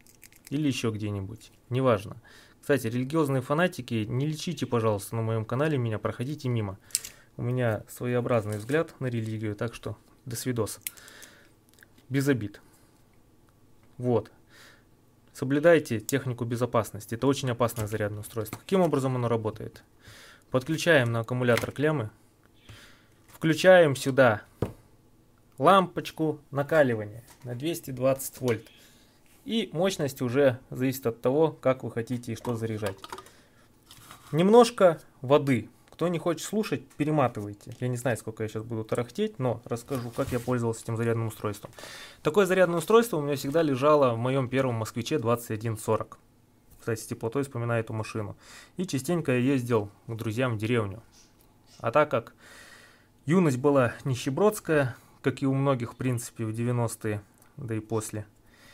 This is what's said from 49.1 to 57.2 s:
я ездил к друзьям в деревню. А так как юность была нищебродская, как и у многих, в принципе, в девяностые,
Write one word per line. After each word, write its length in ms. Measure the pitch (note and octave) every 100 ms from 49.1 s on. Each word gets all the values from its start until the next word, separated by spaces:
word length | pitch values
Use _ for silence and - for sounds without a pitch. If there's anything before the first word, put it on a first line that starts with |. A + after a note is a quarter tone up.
| F3 D#3
я 80 | B2
ездил 500 | B2+ C3+ A#2+ A2+ G2+ - -
к 100 | A2+
друзьям 380 | A2+ G#2+ B2+
в 40 | A2
деревню. 420 | A2 A#2+ G2+ F#2 - - - _ _ _ _ -
А 120 | A#2+
так 200 | D3+ D3
как 240 | A#2+ - - - - - - - - _ _ C3+
юность 320 | F#3+ D#3+ B2
была 360 | D3 C#3 A#2+ -
нищебродская, 920 | C#3 A#2+ C#3 C#3 G#3 G#3 - D3+ B2+ - - _
как 180 | C#3 C3
и 60 | C3+
у 60 | C3+
многих, 380 | C#3 C3 A#2+
в 20 | -
принципе, 500 | B2+ A#2+ - - A2
в 80 |
девяностые, 720 | A2+ A#2+ A#2+ A#2 - A2 G#2